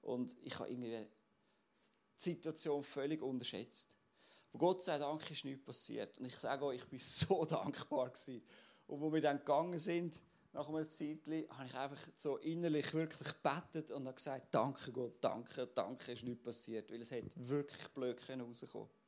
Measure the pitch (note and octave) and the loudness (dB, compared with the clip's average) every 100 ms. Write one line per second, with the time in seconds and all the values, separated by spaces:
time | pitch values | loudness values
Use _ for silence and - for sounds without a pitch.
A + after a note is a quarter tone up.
0 | - B2 B2+ - - - - B2 A#2+ A2+ | -2 -2 -2 -6 -6 -6 -4 -4 -4 -4
1 | G#2+ _ _ _ _ _ _ _ - _ | -6 _ _ _ _ _ _ _ -20 _
2 | _ - F3+ E3 D#3+ D#3 D#3+ C#3+ C#3+ C#3+ | _ -2 0 0 -2 0 2 2 0 -2
3 | C#3 D#3 C3 C3 B2 F#2+ A#2+ - - - | 0 0 0 0 -2 -4 -6 -8 -10 -16
4 | _ _ - - _ A#2+ E3+ F#3 F3+ D3 | _ _ -20 -20 _ 4 4 6 4 4
5 | C#3+ D#3 - D#3 C3+ C3+ - B2+ - A2+ | 0 -2 -4 -4 -6 -8 -6 -2 -2 -2
6 | G2+ - B2+ - A#2 C3+ C#3+ B2 - C3 | -6 -6 -8 -4 -2 0 0 -2 -6 0
7 | - - - F#3 D#3+ C3 C#3+ - - C#4+ | 8 8 8 6 4 2 0 -4 -2 0
8 | B2 - - A#2+ - - - - - C#3+ | 0 -2 -6 -8 -12 -20 -20 -20 -8 -2
9 | D3+ D#3 D3 C#3+ - D3 F3 F3 F3 E3+ | 2 6 6 4 4 4 4 0 2 2
10 | F3 - - _ _ - D3 D#3 D#3 - | 0 -6 -18 _ _ -6 -2 -2 -2 -2
11 | D3+ D#3 D3+ D#3+ - - B2+ B2 C#3 C#3+ | -4 -4 -2 -2 -4 -8 -8 -4 -4 -6
12 | - - D3+ C3+ D#3 E3 E3+ D3+ - D#3 | -10 -4 -2 0 -2 0 2 4 2 0
13 | D#3 - - - D3 D3 - - - C#3 | 0 -2 -4 0 2 2 -2 -6 -4 -6
14 | C3 B2+ D3 C3+ - - B2+ C3+ - B2 | -6 -4 -2 -4 2 4 4 0 -6 -2
15 | A#2+ - B2 A2 B2 - B2 - F#2+ B2+ | -4 2 0 0 -6 -4 -2 0 -2 -4
16 | - A2+ B2 A#2 A#2+ A2+ - A2 G#2 A#2 | -6 -4 -4 -4 -2 0 0 -4 -6 -8
17 | A#2 B2 - - B2 C#3+ C#3+ - - - | -6 -6 -6 -8 0 0 0 -6 -8 -2
18 | B2 A#2 - C3 A#2+ A#2+ B2 G#2+ G#2 _ | -2 -2 -6 -6 -4 -4 -4 -10 -10 _